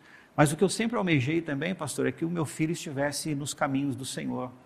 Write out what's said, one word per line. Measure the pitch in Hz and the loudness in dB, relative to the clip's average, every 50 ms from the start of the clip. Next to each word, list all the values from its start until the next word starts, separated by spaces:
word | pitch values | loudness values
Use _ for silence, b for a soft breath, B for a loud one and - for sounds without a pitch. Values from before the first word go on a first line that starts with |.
| b b b b b b b | b b b b b b b
Mas | b 147 147 | b 6 6
o | 156 - | 6 4
que | 208 | 2
eu | 180 | 2
sempre | - - 226 233 233 226 | 2 2 -2 0 0 0
almejei | 202 180 160 143 120 131 160 170 | 2 4 4 4 4 4 0 0
também, | 160 160 143 139 147 180 196 | 0 -2 -2 -2 -2 -2 -4
pastor, | - 160 135 - - 131 131 | -4 -4 -6 -2 0 0 0
é | |
que | 131 - 165 | 0 -2 -2
o | 165 | -2
meu | 175 170 156 | -2 -2 -2
filho | - - - 156 156 | -2 -2 -2 -2 -2
estivesse | 160 156 - 165 143 131 143 147 143 143 - 160 151 | -2 -2 -6 -6 -4 -2 -2 -2 -2 -2 -4 -4 -4
nos | 139 147 - - | -4 -4 -4 -4
caminhos | - 156 143 135 135 139 143 127 | -2 0 0 2 0 0 0 -2
do | 113 131 | -4 -6
Senhor. | 127 - - 147 131 123 123 127 123 - - - | -8 -6 -6 -6 -4 -4 -4 -6 -8 -10 -14 -20